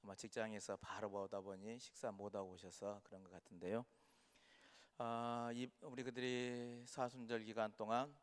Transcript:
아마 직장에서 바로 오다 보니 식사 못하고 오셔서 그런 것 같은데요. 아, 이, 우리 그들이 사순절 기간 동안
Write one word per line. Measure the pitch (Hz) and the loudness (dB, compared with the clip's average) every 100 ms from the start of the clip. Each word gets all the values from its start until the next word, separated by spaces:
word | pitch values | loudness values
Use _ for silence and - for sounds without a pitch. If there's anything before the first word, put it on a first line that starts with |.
아마 | 104 95 | -8 -8
직장에서 | 113 - 110 107 - 98 | -2 2 2 0 -2 -4
바로 | - 104 107 | -2 -2 0
오다 | 98 95 101 | 0 0 -2
보니 | 95 95 104 117 | -2 -6 -6 -8
식사 | - - 117 | -10 -4 -4
못하고 | 98 101 101 95 | -2 -2 -2 -2
오셔서 | 90 95 - 101 104 | -6 -10 -4 -2 -4
그런 | - 95 | -8 -14
것 | 92 | -12
같은데요. | 90 - 87 90 110 123 - - - - - - - - - - - | -14 -12 -4 0 0 0 -14 -20 -20 -20 -20 -20 -20 -20 -20 -20 -2
아, | 117 117 117 120 117 | 2 4 4 2 2
이, | 120 127 - | 0 -2 -4
우리 | 151 127 | -8 -2
그들이 | 127 123 127 123 123 123 120 120 123 | -2 2 4 4 4 2 -2 -6 -8
사순절 | - 123 127 117 117 | 0 0 0 0 0
기간 | 110 110 107 104 | 2 2 2 2
동안 | 107 117 143 143 | 4 4 4 -2